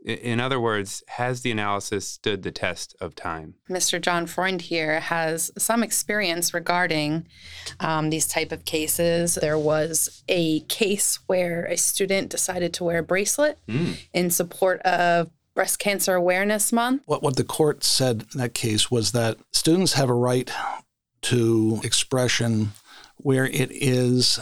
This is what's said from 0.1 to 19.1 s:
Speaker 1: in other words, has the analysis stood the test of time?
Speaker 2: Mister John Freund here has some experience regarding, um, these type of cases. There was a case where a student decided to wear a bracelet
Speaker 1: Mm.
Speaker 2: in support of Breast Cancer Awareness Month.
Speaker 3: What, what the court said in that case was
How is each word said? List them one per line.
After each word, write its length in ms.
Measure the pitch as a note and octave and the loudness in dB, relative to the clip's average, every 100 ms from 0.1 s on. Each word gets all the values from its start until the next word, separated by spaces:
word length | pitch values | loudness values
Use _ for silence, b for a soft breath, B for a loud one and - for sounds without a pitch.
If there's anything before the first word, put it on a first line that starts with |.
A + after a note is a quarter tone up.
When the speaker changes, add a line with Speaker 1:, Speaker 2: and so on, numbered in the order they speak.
Speaker 1:
in 260 | A2+ A#2+ A#2 | -6 -2 -2
other 200 | B2+ C3 | 0 0
words, 440 | A#2 G#2 G2 - - | 0 -2 -4 -10 -10
has 320 | - B2 B2 | -6 -4 -2
the 100 | B2+ | -2
analysis 560 | G#2+ G#2 G2+ - G2+ - | -2 -2 -4 -2 -6 -6
stood 340 | - A2 G2 | -6 -4 -4
the 100 | F2+ | -6
test 440 | - F#2+ F2 - - | -4 -4 -4 -10 -10
of 140 | F2+ | -12
time? 420 | - F2 D#2+ D#2 - - | -8 -8 -8 -10 -16 -8
Speaker 2:
Mister 300 | F#3 - F3 | -4 -2 -2
John 260 | F3+ E3+ E3+ | 0 0 -2
Freund 360 | - F#3 F#3 | -2 -2 -2
here 400 | - E3 D#3 D#3+ | -4 -2 0 -2
has 500 | - E3+ D#3+ E3 - - | -2 -2 -2 -2 -4 -4
some 260 | - A#3 | 0 0
experience 680 | G#3+ - - G#3 F#3 E3+ E3+ | 0 -2 -2 0 0 0 -2
regarding, 760 | F3 E3 F3 F3 D#3 D3 E3 - B B B B B | -2 0 0 2 0 0 -2 -4 B B B B B
um, 280 | D#3+ D#3 D#3 | -2 0 0
these 180 | D#3+ D#3 | 0 0
type 240 | D#3+ D#3 | -2 -2
of 100 | E3 - | -6 -4
cases. 720 | D#3+ D#3 - E3+ E3+ E3+ F3 | -2 0 0 2 2 0 0
There 240 | D#3 D#3 | 0 2
was 640 | D3+ D#3 D#3+ D#3 - - - | 2 2 0 -2 -4 -4 -2
a 320 | F#3 D#3+ D#3 | 0 2 0
case 580 | - - G#3 G3+ - - - | -2 0 0 0 0 -2 0
where 380 | F#3 F3 E3+ E3+ | 0 0 -2 -4
a 120 | E3+ | -2
student 520 | - - F#3+ G3 - | -2 0 0 0 -2
decided 440 | E3+ - F3+ E3+ - | -4 -4 -2 -2 -2
to 100 | F3 | 0
wear 140 | E3+ | 0
a 40 | |
bracelet 560 | D#3 F3+ G3+ - D4 - - | 0 0 0 2 2 0 -4
Speaker 1:
Mm. 300 | B2 E3+ E2 - | -2 -2 -4 -4
Speaker 2:
in 180 | - F3+ | 0 2
support 500 | F3 F3 - F#3 F3+ | 0 -2 2 2 2
of 480 | F#3 F3 F3 E3+ E3 _ _ | 2 4 4 4 0 _ _
Breast 260 | - C#4+ - | -2 0 0
Cancer 340 | G#3 G3 G3 F#3 | 0 0 2 2
Awareness 560 | F3+ F#3 G3+ G#3+ - | 4 2 2 0 2
Month. 320 | A#3 A#3+ C4+ - | 2 2 0 -2
Speaker 3:
What, 140 | C#3 | 0
what 140 | D3 C3+ | 0 0
the 80 | |
court 400 | - - D3+ - | 0 2 2 2
said 420 | - - B2+ A2 - | 0 2 2 0 -4
in 60 | C3+ | -4
that 140 | A#2+ | -4
case 360 | - A2+ G#2+ - | -2 0 0 2
was 220 | B2 G#2+ | 0 0